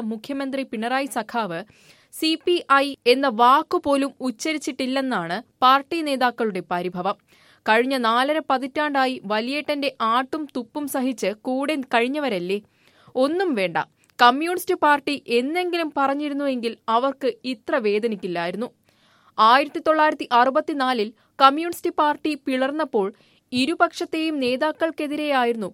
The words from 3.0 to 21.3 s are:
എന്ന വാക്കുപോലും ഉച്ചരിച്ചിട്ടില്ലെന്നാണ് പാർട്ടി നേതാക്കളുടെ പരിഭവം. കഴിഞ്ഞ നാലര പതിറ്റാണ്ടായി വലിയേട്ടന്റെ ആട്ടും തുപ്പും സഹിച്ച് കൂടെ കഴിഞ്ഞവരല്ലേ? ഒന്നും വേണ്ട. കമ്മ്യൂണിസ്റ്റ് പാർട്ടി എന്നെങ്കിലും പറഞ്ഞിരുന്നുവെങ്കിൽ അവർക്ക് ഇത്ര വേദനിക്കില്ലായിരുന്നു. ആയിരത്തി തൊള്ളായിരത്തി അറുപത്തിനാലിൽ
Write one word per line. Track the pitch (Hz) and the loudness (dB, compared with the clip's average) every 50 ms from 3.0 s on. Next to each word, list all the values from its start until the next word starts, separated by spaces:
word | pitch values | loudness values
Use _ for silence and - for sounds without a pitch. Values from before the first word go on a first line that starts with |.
| - | 2
എന്ന | 240 247 269 277 269 220 | 2 2 4 2 0 4
വാക്കുപോലും | 208 240 247 269 302 311 - - 349 - 294 277 277 269 269 - - | 4 6 6 6 6 4 0 -2 -2 0 2 2 2 0 -2 -4 -6
ഉച്ചരിച്ചിട്ടില്ലെന്നാണ് | 254 254 220 - - 320 311 302 - 320 254 - 262 254 262 269 262 262 240 190 170 165 175 214 247 _ _ - | -6 -6 -6 -4 -4 -4 -4 -4 -4 -6 -6 -4 -4 -2 -2 -2 -2 -2 -2 -4 -4 -4 -6 -6 -8 _ _ 2
പാർട്ടി | 254 254 269 277 277 - 349 330 | 4 6 6 4 2 -2 -4 -4
നേതാക്കളുടെ | 311 294 269 247 254 247 240 - 240 220 185 190 | -2 -2 0 0 0 0 0 0 -2 -2 -2 -4
പരിഭവം. | 185 - 180 175 180 180 180 180 190 196 202 _ _ _ _ _ _ _ _ | -4 -4 -4 -4 -4 -4 -6 -4 -4 -4 -4 _ _ _ _ _ _ _ _
കഴിഞ്ഞ | _ - 226 220 220 254 269 277 | _ 0 2 4 4 4 2 0
നാലര | 262 240 220 226 247 262 285 302 320 302 - | 0 2 2 2 2 2 0 -2 -4 -2 0
പതിറ്റാണ്ടായി | 277 247 262 269 - 311 302 302 277 269 262 262 254 - - | 0 0 -2 -4 -4 -2 -2 0 0 0 0 0 -2 -4 -6
വലിയേട്ടന്റെ | 196 208 214 226 247 277 294 285 302 294 285 277 277 - - | -4 -2 -2 -2 -4 -6 -6 -4 -4 -4 -2 -2 -4 -2 -2
ആട്ടും | 233 220 226 247 269 254 - 311 302 277 - | -2 0 0 0 0 -2 -4 -6 -6 -6 -8
തുപ്പും | 262 233 - - 302 294 | -8 -8 -8 -8 -8 -6
സഹിച്ച് | 269 - 277 247 262 254 - 226 | -4 -4 -2 -2 -2 -2 -2 -4
കൂടെ | 185 208 214 - 262 254 262 277 285 311 | -4 -4 -4 -6 -4 -4 -2 -2 -2 -4
കഴിഞ്ഞവരല്ലേ? | 285 254 - - 233 233 254 277 302 294 254 214 175 175 180 196 208 214 _ _ _ _ _ _ _ _ - - | -4 -2 0 0 0 0 0 -2 -4 -4 -4 -4 -4 -4 -4 -4 -6 -6 _ _ _ _ _ _ _ _ -6 -2
ഒന്നും | - 254 285 320 359 392 359 269 | 0 0 0 0 0 -2 0 0
വേണ്ട. | 202 185 175 160 156 143 - _ _ _ _ _ - | -2 -2 -2 -2 -4 -6 -6 _ _ _ _ _ 4
കമ്മ്യൂണിസ്റ്റ് | 247 240 247 285 320 339 359 349 - - 359 | 6 6 6 4 0 -4 -4 -4 -4 -4 -2
പാർട്ടി | 349 330 294 294 285 - 302 285 262 - | 2 4 4 4 2 0 -2 -4 -4 -2
എന്നെങ്കിലും | - 240 240 247 277 320 359 359 359 339 339 330 302 - | -2 0 0 0 0 -2 -2 -2 -2 -2 -2 -2 -2 -2
പറഞ്ഞിരുന്നുവെങ്കിൽ | 285 277 269 277 285 302 294 285 277 285 277 262 247 226 226 - - _ - | 0 0 0 0 -2 -4 -4 -4 -4 -2 -2 -2 -4 -4 -6 -8 -8 _ 0
അവർക്ക് | 226 233 254 277 269 - 277 247 - - - | 0 2 2 0 -2 -2 -4 -4 -4 -4 -6
ഇത്ര | 254 262 - _ - 320 | -8 -8 -8 _ -4 -2
വേദനിക്കില്ലായിരുന്നു. | 277 214 208 202 214 214 233 214 185 - 185 175 175 170 175 185 196 240 - - _ _ _ _ _ _ _ _ _ _ _ _ - | 0 0 0 0 0 0 -2 -4 -4 -6 -6 -4 -4 -4 -6 -6 -6 -8 -10 -12 _ _ _ _ _ _ _ _ _ _ _ _ 4
ആയിരത്തി | 214 226 247 277 302 294 - 339 | 6 6 6 6 4 2 -4 -2
തൊള്ളായിരത്തി | - 320 311 311 311 311 311 285 311 - | 0 2 4 4 4 2 2 -2 -2 2
അറുപത്തിനാലിൽ | 247 240 247 262 254 302 302 - 311 285 262 254 254 233 208 220 - _ _ _ | 4 4 4 4 2 0 -2 -2 -2 -2 0 0 0 0 -2 -4 -6 _ _ _